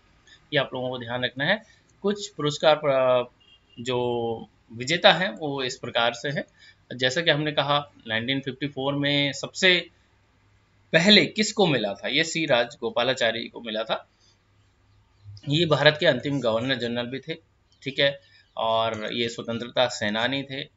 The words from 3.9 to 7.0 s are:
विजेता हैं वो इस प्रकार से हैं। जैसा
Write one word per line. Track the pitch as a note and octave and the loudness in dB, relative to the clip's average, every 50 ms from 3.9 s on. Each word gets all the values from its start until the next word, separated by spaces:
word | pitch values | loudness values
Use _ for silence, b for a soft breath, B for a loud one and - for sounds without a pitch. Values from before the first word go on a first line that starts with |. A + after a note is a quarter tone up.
| B2+ B2 B2 B2 A#2+ A#2+ A#2 A#2 A2+ A2+ A2+ - _ _ _ _ A2 | -2 0 0 -2 -2 -2 -4 -4 -6 -8 -10 -16 _ _ _ _ -14
विजेता | A2+ B2+ C3+ E3 F3 - G3+ E3+ | -10 -4 -2 -2 6 6 6 6
हैं | E3 F#3 G#3 G#3+ | 6 0 -4 -4
वो | - D#3+ C#3+ C#3 C#3 C3 | -6 -6 -6 -4 -4 -4
इस | B2 - | -4 -6
प्रकार | - - A#2+ G#2+ A#2+ A#2 A#2+ A#2+ | -8 -10 -4 0 2 2 2 0
से | - - C#3+ | -2 -6 -4
हैं। | C#3 G3 - - b b b b b b _ _ C3 | -4 -4 -6 -8 b b b b b b _ _ -4
जैसा | B2 | -2